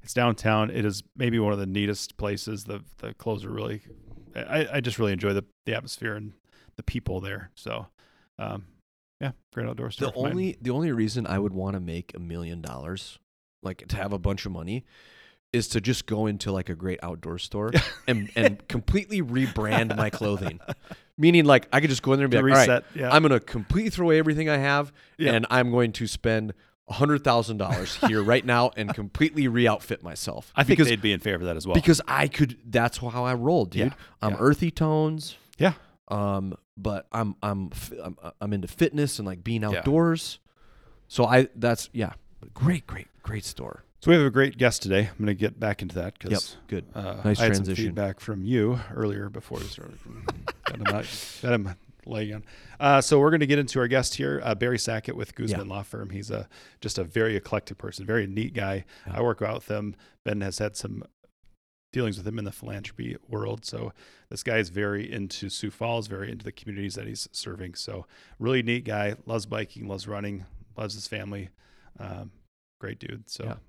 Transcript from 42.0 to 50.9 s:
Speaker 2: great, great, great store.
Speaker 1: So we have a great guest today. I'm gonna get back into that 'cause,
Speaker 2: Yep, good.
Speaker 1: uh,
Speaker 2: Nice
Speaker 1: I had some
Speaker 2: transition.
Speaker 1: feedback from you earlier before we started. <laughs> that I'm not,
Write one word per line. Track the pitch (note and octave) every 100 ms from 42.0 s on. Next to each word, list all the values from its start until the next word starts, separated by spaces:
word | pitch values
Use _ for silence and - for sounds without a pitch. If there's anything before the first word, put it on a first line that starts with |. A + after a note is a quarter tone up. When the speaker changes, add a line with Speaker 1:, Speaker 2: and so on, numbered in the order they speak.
| G2+ - - - -
Speaker 2:
great, | - C3+ F3 -
great, | F#2+ - _
great | - G#2+
store. | - - A#1+ G1+ _ _
Speaker 1:
So | -
we | E3+
have | C#3
a |
great | A#2 C3+ B2
guest | B2 -
today. | F#2+ F#2+ G#2
I'm | -
gonna | G#2
get | G2 G#2 -
back | A2 G2
into | F#2 F2
that | F2+ -
'cause, | G2
Speaker 2:
Yep, | G#2 - - -
good. | G2 -
Speaker 1:
uh, | - F#2+ G2+ G#2+
Speaker 2:
Nice | G#2
Speaker 1:
I | A#2
had | G2
some | F#2+
Speaker 2:
transition. | F#2 A2
Speaker 1:
feedback | E2+ G2 F#2+
from | - G#2
you | G2 B2 G#2+ B2 G#2
earlier | - G#2+ G2+ G2+
before | G#2 - -
we | -
started. | - - - -
<laughs> | - - - - - -
that | -
I'm |
not, | G2+